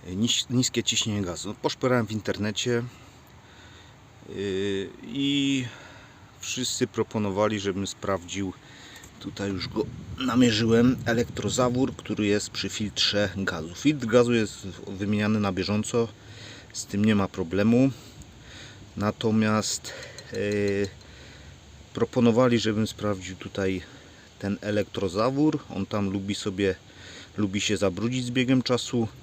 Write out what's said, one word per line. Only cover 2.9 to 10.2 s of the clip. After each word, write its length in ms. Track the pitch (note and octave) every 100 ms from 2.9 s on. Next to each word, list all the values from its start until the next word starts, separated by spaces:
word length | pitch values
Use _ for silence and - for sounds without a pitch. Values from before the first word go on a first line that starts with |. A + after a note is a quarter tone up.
| - - - - - - - - - - - - - - - G2+ F#2+ G2+ G2 F#2+ -
i 640 | - C3 C#3 C#3+ C#3 C3+ A#2+ - - - - - - -
wszyscy 460 | - - B2 - A#2+
proponowali, 760 | - A2 A2+ G#2 F#2+ G#2+ G#2+
żebym 260 | G2 F#2+ G2
sprawdził. 680 | - G2 F#2+ F2 F#2 G2 - - - - - - -
Tutaj 300 | G2+ - G2+
już 180 | F#2+ -
go 180 | - G#2+ - -
namierzyłem. 760 | -